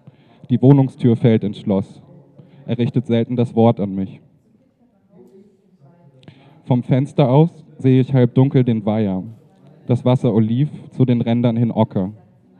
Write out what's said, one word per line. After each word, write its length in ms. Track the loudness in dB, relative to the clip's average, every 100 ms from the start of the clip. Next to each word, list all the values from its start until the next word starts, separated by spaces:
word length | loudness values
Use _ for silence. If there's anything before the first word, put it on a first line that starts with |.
| -20 _ _ _ -6
Die 120 | 2
Wohnungstür 560 | 6 6 2 0 0 2
fällt 260 | 2 2
ins 160 | -2 -8
Schloss. 420 | -4 -4 -4 -14 -20 -20 _ -20 -20 -18 -8
Er 100 | -4
richtet 280 | -2 -4 -2
selten 300 | -2 -2 -2
das 180 | -2
Wort 280 | 2 2 2
an 140 | -4 -6
mich. 260 | -8 -12 _ _ _ _ _ _ _ _ _ -20 -20 -20 _ _ _ _ _ _ _ _ -20 -20 _ _
Vom 200 | -4 -4
Fenster 460 | -2 -2 -2 -2 2
aus 360 | 2 2 -2 -20 -4
sehe 200 | 2 2
ich 140 | 2
halb 200 | 0 2
dunkel 300 | 2 2 2
den 220 | 0 -2 -2
Weiher, 380 | -2 -2 -4 -8 -18 _ _ -20 _ -4
das 180 | -2 0
Wasser 280 | 0 0
oliv, 360 | 0 0 -2 -4 -6 -10
zu 120 | -2
den 160 | 0 0
Rändern 380 | 0 0 0 0
hin 140 | -2
ocker. 420 | 0 -2 -2 -6 -10 _ _ _